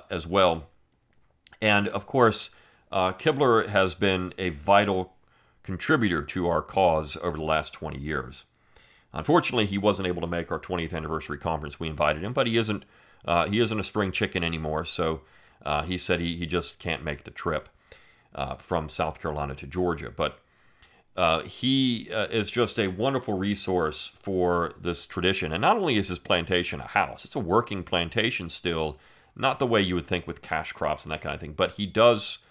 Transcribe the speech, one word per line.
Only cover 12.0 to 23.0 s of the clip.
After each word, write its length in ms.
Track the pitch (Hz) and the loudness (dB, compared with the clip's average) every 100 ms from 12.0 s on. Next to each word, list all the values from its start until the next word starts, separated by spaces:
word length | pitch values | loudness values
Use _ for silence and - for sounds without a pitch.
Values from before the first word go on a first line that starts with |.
| 76 76 | 0 0
him, 100 | 98 | -2
but 140 | 127 120 | -2 2
he 100 | 113 | 2
isn't, 260 | 107 104 - _ _ _ - | 2 -2 -6 _ _ _ 0
uh, 220 | 85 82 | 0 2
he 120 | 107 | 2
isn't 200 | 113 107 | 2 0
a 40 | |
spring 280 | 95 107 98 | -4 -2 -2
chicken 320 | - 98 92 | 0 -2 -2
anymore, 420 | 85 80 78 78 82 | -2 -2 -2 -4 -4
so, 360 | - 82 80 - _ _ _ 71 | -2 0 -2 -6 _ _ _ -2
uh, 180 | 73 | -2
he 140 | 78 90 | 0 -4
said 220 | - 87 | 0 0
he, 160 | 85 85 | 0 -4
he 80 | 82 | -2
just 340 | 85 - - | -2 -4 -8
can't 240 | 87 73 | -6 -6
make 200 | 76 71 | -4 -8
the 80 | - | -10
trip, 380 | - 85 76 - _ _ - _ _ _ | -8 -4 -4 -6 _ _ -20 _ _ _
uh, 220 | - 67 67 | -8 -8 -8
from 340 | - 85 76 | -4 -4 -4
South 320 | - 80 - | -4 -4 -4
Carolina 320 | - 76 71 67 | -6 -4 -4 -8
to 120 | 69 | -8
Georgia. 420 | 90 90 78 64 | -2 0 0 -6
But, 300 | 60 76 - _ _ _ _ _ _ _ - | -4 -4 -4 _ _ _ _ _ _ _ 0
uh, 260 | 85 82 | 2 2
he, 680 | - - 123 135 131 117 71 | -2 -4 2 4 2 0 -4
uh, 160 | 101 98 | -4 0
is 220 | 110 98 | 0 0
just 300 | 120 113 - | 0 0 2
a 80 | 98 | -2
wonderful 500 | 92 | 0